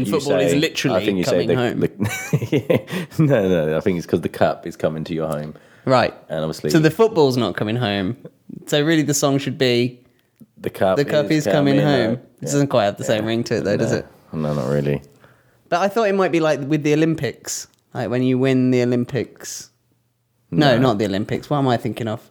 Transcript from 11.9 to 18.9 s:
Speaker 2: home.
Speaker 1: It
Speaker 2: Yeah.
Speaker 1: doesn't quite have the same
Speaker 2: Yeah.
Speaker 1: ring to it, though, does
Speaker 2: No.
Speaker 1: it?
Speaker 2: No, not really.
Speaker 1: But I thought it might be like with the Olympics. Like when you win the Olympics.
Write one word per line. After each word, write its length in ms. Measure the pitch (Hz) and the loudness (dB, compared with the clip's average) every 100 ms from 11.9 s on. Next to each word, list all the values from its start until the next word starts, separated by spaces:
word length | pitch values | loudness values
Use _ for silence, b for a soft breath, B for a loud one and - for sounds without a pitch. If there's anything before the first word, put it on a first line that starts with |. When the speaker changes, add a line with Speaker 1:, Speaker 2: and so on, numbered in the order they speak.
| 139 113 | 2 0
Speaker 2:
home. 60 | |
Speaker 1:
It 60 | 123 - _ | -2 -8 _
Speaker 2:
Yeah. 100 | 127 | -4
Speaker 1:
doesn't 160 | 143 139 | 0 2
quite 180 | 127 101 | 2 2
have 120 | - | 0
the 60 | |
same 200 | - 110 | -2 0
Speaker 2:
Yeah. 40 | 110 | 0
Speaker 1:
ring 140 | 113 120 | -2 -2
to 100 | 107 | -2
it, 60 | |
though, 140 | 82 104 | 0 0
does 140 | 113 | 0
Speaker 2:
No. 60 | 113 | -2
Speaker 1:
it? 60 | - - _ | -6 -16 _
Speaker 2:
No, 200 | 80 76 | -6 -4
not 140 | 73 64 | -2 -2
really. 320 | 73 71 71 - b b b b b _ | 0 0 -2 -6 b b b b b _
Speaker 1:
But 120 | 170 | -2
I 60 | 196 | 0
thought 180 | 226 208 | 0 0
it 80 | 196 | 2
might 160 | 180 | 2
be 80 | 160 | 2
like 200 | 156 139 135 | 2 0 0
with 160 | 156 | 0
the 100 | 147 | 2
Olympics. 760 | 147 160 156 120 - - - - _ _ | 2 2 0 -4 -8 -10 -10 -12 _ _
Like 160 | 127 104 | -6 -4
when 140 | 123 | 0
you 140 | 127 127 | 0 2
win 320 | 135 131 127 | 2 2 2
the 100 | 127 | 2
Olympics. 840 | 123 | 2